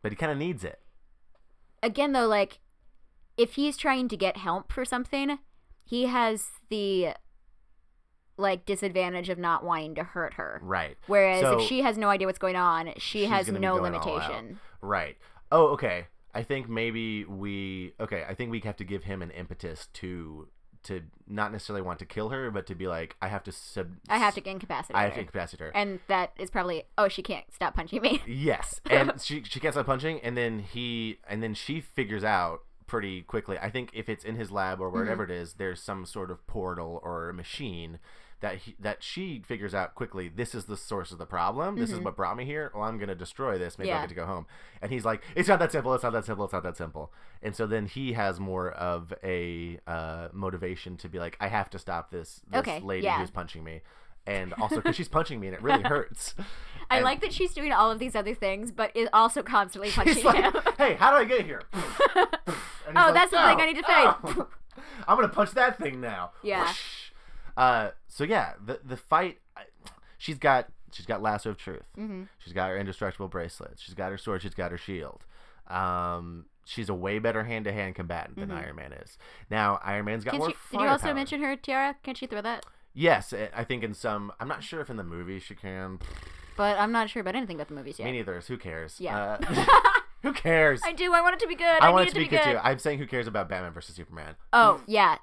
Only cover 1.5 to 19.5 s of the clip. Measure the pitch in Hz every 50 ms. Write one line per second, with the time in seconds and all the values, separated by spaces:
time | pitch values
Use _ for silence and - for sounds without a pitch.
1.5 | - _ - _ - _ - 226 214 - 277 294 269 262 233 220 214 208 196 196
2.5 | - - _ _ _ _ _ - _ - - - _ _ - _ _ - 233 233
3.5 | - - 285 294 277 - - 302 269 262 254 240 220 175 190 320 - 220 185 185
4.5 | 165 190 202 - - - 254 - - 247 247 - - 277 277 277 285 277 - -
5.5 | _ - _ _ - _ - - 240 240 254 254 247 247 240 226 220 214 - -
6.5 | - - - - 214 214 202 196 190 185 180 160 - - - - _ - _ -
7.5 | - - - _ - - _ - _ _ _ _ _ _ _ _ _ - 196 196
8.5 | 185 180 - - 196 190 202 196 175 185 185 180 180 180 175 180 185 170 175 170
9.5 | 165 - - 175 170 160 156 156 160 151 170 180 - 180 165 - - - - 71
10.5 | - - - - 95 90 82 73 69 - - - 202 202 196 190 185 185 - -
11.5 | 123 - 226 214 254 254 247 254 220 214 214 202 202 196 190 190 190 - - 185
12.5 | 180 180 180 175 165 160 165 170 - - - - - 208 202 214 226 196 190 202
13.5 | 202 196 190 190 185 185 180 180 175 165 156 160 156 156 156 151 - 113 113 110
14.5 | - 202 - - - - - 98 104 95 80 73 69 - - - - - - -
15.5 | - 160 160 151 143 131 139 113 90 87 85 - - - - - - 110 113 -
16.5 | 139 135 131 117 113 113 113 117 110 113 113 113 107 107 104 80 98 95 98 101
17.5 | 101 98 98 95 95 92 92 87 - - 113 104 107 90 78 - 98 - 123 117
18.5 | 113 113 101 110 101 - 101 90 101 98 - 101 98 95 87 82 - 87 90 -